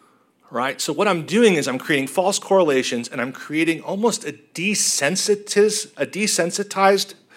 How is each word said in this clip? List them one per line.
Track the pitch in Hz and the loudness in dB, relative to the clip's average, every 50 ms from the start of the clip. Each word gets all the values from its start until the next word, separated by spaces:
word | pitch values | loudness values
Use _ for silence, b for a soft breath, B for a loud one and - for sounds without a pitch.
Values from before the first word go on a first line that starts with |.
| b b b b b b b b _ - | b b b b b b b b _ -10
Right? | - 120 123 135 - - | -6 -4 -4 -4 -4 -4
So | - - | -4 -4
what | 151 156 202 208 | -2 0 0 0
I'm | 185 170 151 - | 0 -2 -2 0
doing | 160 226 240 214 180 | 2 4 4 4 4
is | 151 131 131 | 2 0 -2
I'm | 127 131 | -4 -4
creating | - - 156 139 135 131 | -2 0 0 0 0 -2
false | - 190 180 196 196 - | -2 0 0 0 0 -2
correlations, | - - 196 190 175 151 135 131 120 - 127 117 120 - | 0 2 4 4 4 4 4 2 0 0 -4 -4 -6 -6
and | - 131 | -6 -6
I'm | 117 131 | -6 -6
creating | - - - - 147 156 165 165 165 147 | -8 -12 -12 -6 -2 -2 0 0 -2 -4
almost | - - 180 196 220 233 - - - | -4 -6 -4 0 0 0 0 -2 -6
a | 151 | -10
desensitiz-, | - - _ _ - - 175 208 208 - - - - - 143 143 180 185 - - 208 202 208 - - 208 208 214 208 - - - - | -12 -12 _ _ -10 -6 -4 -2 -2 0 0 0 0 0 0 0 0 0 0 0 0 0 0 -2 2 4 4 4 2 -2 -6 -8 -6
a | - 143 - | -6 -6 -4
desensitized | - 180 214 208 - - 170 175 - - 202 202 - 196 196 196 202 196 196 - - _ _ b b | -2 -4 -2 0 0 0 0 0 -2 -4 -6 -4 0 4 4 4 4 4 0 -4 -10 _ _ b b